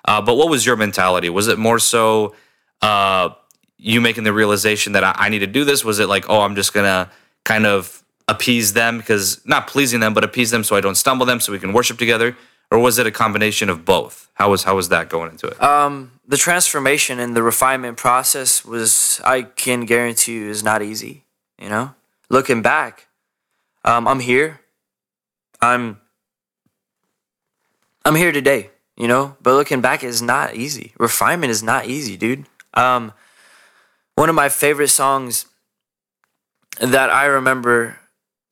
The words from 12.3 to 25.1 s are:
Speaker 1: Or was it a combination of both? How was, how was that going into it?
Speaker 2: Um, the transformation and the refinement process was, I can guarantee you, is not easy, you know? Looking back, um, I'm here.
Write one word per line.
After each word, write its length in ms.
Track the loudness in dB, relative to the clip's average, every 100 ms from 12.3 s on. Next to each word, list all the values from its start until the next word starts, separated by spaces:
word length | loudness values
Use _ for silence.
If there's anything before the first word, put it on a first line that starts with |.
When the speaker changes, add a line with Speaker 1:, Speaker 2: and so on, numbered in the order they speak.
| -4 _ _ 0
Speaker 1:
Or 80 | 2
was 220 | 4 2
it 80 | 0
a 40 |
combination 580 | 0 0 0 0 0 -2
of 140 | -2
both? 460 | 0 0 0 -12 -14 -2
How 160 | 0
was, 120 | 0
how 120 | 0 -2
was 140 | 0
that 200 | -2 -2
going 220 | -6 -8
into 160 | -10 -12
it? 140 | -2
Speaker 2:
Um, 480 | 2 2 2 -2 -14 _ -6
the 100 | -2
transformation 840 | 0 0 0 0 0 0 -2 -4
and 160 | -4 0
the 60 |
refinement 560 | 0 2 0 0 -6 -4
process 640 | 0 0 0 -2 -2 -4
was, 560 | -4 -4 0 0 0 -2 0
I 160 | 0
can 440 | -2 -8 -4 -4 0
guarantee 480 | 0 0 -4 -6
you, 160 | -6 -8
is 140 | -6
not 180 | -2 -2
easy, 420 | -2 -10 -14 -18 _ _ _ _
you 80 | -8
know? 280 | -6 -6 -12 _ _ -2
Looking 320 | -2 0 0
back, 460 | 0 0 -4 -10 _ _ _ _ _ _ _ _
um, 240 | 0 0 2
I'm 120 | -2
here. 420 | 0 0 0 -6 _ _ _ _ _